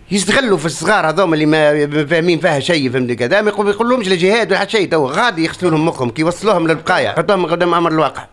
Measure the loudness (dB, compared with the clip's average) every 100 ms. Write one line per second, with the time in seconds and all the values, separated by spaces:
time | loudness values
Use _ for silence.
0 | -6 -4 0 0 2 0 -2 -4 0 0
1 | 2 0 0 2 2 4 4 2 0 -2
2 | 0 0 2 0 0 0 0 0 0 0
3 | -2 -2 0 2 0 0 -2 0 0 0
4 | 0 0 2 2 0 -2 0 -2 0 0
5 | 0 0 -2 0 -4 -2 0 0 0 -2
6 | -4 -2 -2 -2 0 0 0 -2 0 0
7 | 0 -2 0 0 0 0 0 2 0 0
8 | -2 -4 -16